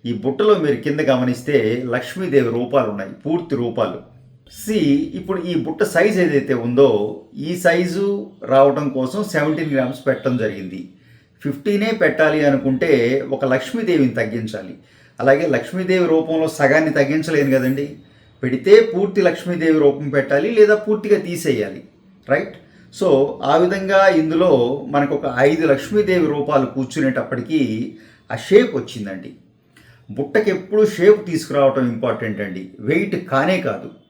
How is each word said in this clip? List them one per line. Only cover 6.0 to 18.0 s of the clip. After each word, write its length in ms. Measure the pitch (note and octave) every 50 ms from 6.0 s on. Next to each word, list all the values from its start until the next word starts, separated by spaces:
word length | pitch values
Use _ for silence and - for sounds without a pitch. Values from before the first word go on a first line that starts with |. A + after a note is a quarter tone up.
| F#3 A3 F#3+ F#3
ఏదైతే 340 | F3+ D#3 D3 C#3 - - C3 A#2 A2+
ఉందో 220 | A#2+ B2 C3 C#3 B2+ G#2+ G#2 G#2 G#2+ G#2 - - _ - - C#3+ E3
ఈ 20 | F3+ F3+ -
సైజు 420 | E3+ E3+ F3 F3+ F3+ F3 G3 G3 G3+ G3+ G3+ G#3 - - - - -
రావడం 340 | C3+ C3+ C#3 C#3+ C#3 D3 D3 C3+ C3
కోసం 240 | C3 C3 C3 - G#3 G#3
సెవెంటీన్ 480 | - - D3+ D3 D#3 D#3 E3+ D#3+ D3+ C#3
గ్రామ్స్ 260 | C3 B2+ B2 C3+ - -
పెట్టడం 280 | C#3 B2 - - C3+ B2 A2+
జరిగింది. 380 | A2+ G2+ G2 G2 F#2+ F2+ F#2 F#2+ - - - _ _ _ - _ _ _ _ _ -
ఫిఫ్టీనే 460 | D3 C#3 - - G3+ G3+ G3+ G#3+ A3+ A3+ F#3+
పెట్టాలి 380 | F3 D3+ - - D#3 D#3 D3+ D3+ C#3+ C#3+
అనుకుంటే 420 | C#3 C3 - C3+ C3 B2 - D#3+ C#3+ B2 A#2 A#2+ C3 C#3 C#3+ C#3 C3+
ఒక 100 | C3+ C#3+
లక్ష్మీదేవిని 720 | B2+ C3 C3 - - - A#3 A3 F3+ E3+ D3 C3+ B2 G#2+ B2
తగ్గించాలి. 540 | A2+ G#2+ A2 A#2 A2 G#2+ - F#2+ F#2 F#2 - - _ _ _ _ _ _ _ -
అలాగే 260 | A#2 C3+ C#3 D3 E3+ D#3 B2+
లక్ష్మీదేవి 500 | A#2 - - F3+ F#3 F#3 F3+ F#3 F#3 F3 D#3+ D#3+
రూపంలో 340 | D#3+ D#3+ D#3+ D#3+ D#3+ D#3+ D#3 -
సగాన్ని 360 | - D3 C3 D3 D#3 D#3+ D#3 C3+ C#3+
తగ్గించలేను 540 | C#3 C3+ D3+ D#3+ D#3 E3 D#3+ D3 C#3 C3+ C3 C3
కదండి. 280 | B2+ B2+ C3+ C#3 C#3+ D3 C#3+ -